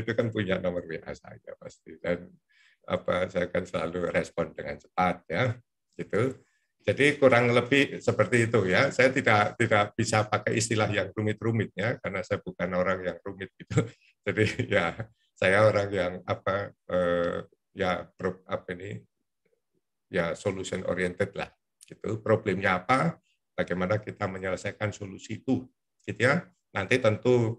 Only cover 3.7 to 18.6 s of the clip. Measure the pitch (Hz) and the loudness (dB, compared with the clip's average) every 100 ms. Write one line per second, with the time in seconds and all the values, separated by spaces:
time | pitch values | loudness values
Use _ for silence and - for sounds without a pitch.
3.7 | 87 82 90 85 90 78 - 78 - 73 | -4 -4 -4 -2 -2 -2 -4 -6 -6 -10
4.7 | 73 - - 90 87 - 82 123 113 _ | -12 -6 0 0 0 -4 -2 -2 -4 _
5.7 | _ _ - 85 95 131 - _ _ _ | _ _ -14 -4 -2 -2 -4 _ _ _
6.7 | _ - 117 143 143 135 117 123 120 120 | _ -2 4 4 6 6 6 6 4 4
7.7 | 139 123 85 - 107 95 120 113 117 92 | 4 2 0 0 2 4 4 4 2 4
8.7 | 95 139 - 131 135 123 104 107 - 113 | 4 4 4 4 4 4 4 4 0 2
9.7 | 107 104 - 110 110 104 104 - 117 - | 2 2 -2 0 2 2 -2 0 -2 0
10.7 | 110 107 104 92 - 107 107 110 113 95 | 0 0 0 -2 -2 -4 -2 -2 -2 -2
11.7 | - 107 143 - 95 - 101 - - 90 | -4 -4 -4 -6 -8 -4 -4 -6 -6 -4
12.7 | 90 92 95 90 85 98 95 95 - - | 0 0 -2 -4 -8 -10 -12 -12 -14 -4
13.7 | 117 113 - _ _ - 92 107 - 110 | -2 -2 -6 _ _ -4 0 0 0 -2
14.7 | 98 85 - - _ _ - 95 101 107 | 0 0 -4 -12 _ _ -2 2 6 6
15.7 | 101 101 98 90 90 - 95 - 98 101 | 4 0 0 -2 -4 -6 -4 -2 -4 -4
16.7 | - - 90 87 87 87 90 - _ _ | -12 -4 0 2 2 0 -4 -8 _ _
17.7 | 98 92 87 82 - 90 - - 92 | -4 -2 -2 -6 -6 -6 -6 -8 -8